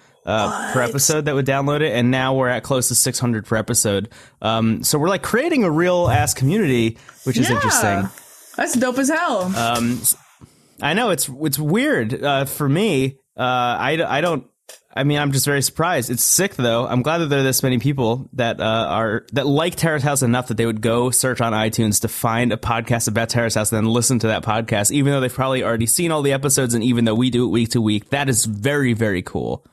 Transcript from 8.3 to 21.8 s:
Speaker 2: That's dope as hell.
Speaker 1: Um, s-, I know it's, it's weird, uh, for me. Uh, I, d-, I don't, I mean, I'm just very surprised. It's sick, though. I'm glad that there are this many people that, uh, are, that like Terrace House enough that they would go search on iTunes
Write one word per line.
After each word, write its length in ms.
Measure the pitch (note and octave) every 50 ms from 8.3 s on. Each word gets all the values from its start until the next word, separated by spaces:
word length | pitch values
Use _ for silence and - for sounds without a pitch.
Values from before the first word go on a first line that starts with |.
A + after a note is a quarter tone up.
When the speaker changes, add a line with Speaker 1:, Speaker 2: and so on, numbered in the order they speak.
| - - - - -
Speaker 2:
That's 160 | - C#4 D#4+ D#4
dope 240 | A#3 B3+ B3+ A#3+ C4+
as 120 | C4+ C4+
hell. 320 | D#4+ E4 F4+ D#4+ A#3+ F#3+ F3+ F#3 G3
Speaker 1:
Um, 420 | A#2+ A#2 A#2 A#2+ A#2 A#2 A#2 B2 -
s-, 160 | - - - - - _ _ _ - - _ _ _ _ _ -
I 100 | - C#3+
know 160 | E3+ A3 B3+ G#3+
it's, 220 | F3 C3 - - B2+ C#3
it's 180 | D#3 D#3 C3 C#3+
weird, 640 | D#3 D3 F3+ A#3 C#4 D#4 B3+ D3 A2+ A2 C3 -
uh, 220 | C3 C#3+ C#3 C3+ C#3
for 240 | C3+ - - D3 C3+
me. 500 | C#3+ F3 A3 G#3+ D#3 C3 C3+ C3+ C#3 - _ _ _
Uh, 80 | -
I, 540 | B2+ B2+ B2+ B2 B2 A#2+ A#2 E2+ A2 C3+ D#3+
d-, 60 | D#3+
I 180 | D#3 - B2+ D3
don't, 240 | E3+ F3 D#3+ B2+ - _ _ _ _ - - - _ _ -
I 100 | - C#3
mean, 120 | D3 D3
I'm 160 | D3 D3 C#3
just 140 | C#3 C3 -
very 160 | C#3+ C#3+ C#3
surprised. 480 | C3+ - - - D#3+ F3+ F3 C3+ A2+ -
It's 120 | B2+ A2+
sick, 320 | - - - - F#3+ G3 -
though. 300 | - A#2+ A#2 A2+ A#2 B2+
I'm 140 | - B2 B2
glad 180 | A2+ D3+ E3 E3+
that 80 | E3 C#3
there 80 | C#3+ C#3
are 20 |
this 200 | C3+ C3 B2+ -
many 160 | C#3 C3 B2+ A#2
people 500 | - C#3+ C#3+ C3+ A#2+ A2 A#2+ C3 C3+ - -
that, 260 | B2 A#2 A#2 - -
uh, 40 | F2 A2 A2 A2+ G#2+ C#2+
are, 340 | E2+ G#2+ A2+ G#2+ G#2+ A#2 - -
that 140 | A2+ C#3 B2+
like 280 | D3 C#3 D3+ E3 F3+ -
Terrace 260 | - E3 E3 D3+ C#3+
House 200 | B2 D3+ C#3+ -
enough 260 | C3 A#2 A#2+ B2+ B2 -
that 100 | A2+ A#2
they 80 | A#2
would 160 | A#2 A2 A2
go 280 | A2+ A2+ A2+ A#2+ B2 B2+
search 300 | B2 - - B2+ A#2+ -
on 140 | A#2 A2+ A2
iTunes 480 | A2 A2 A2+ - -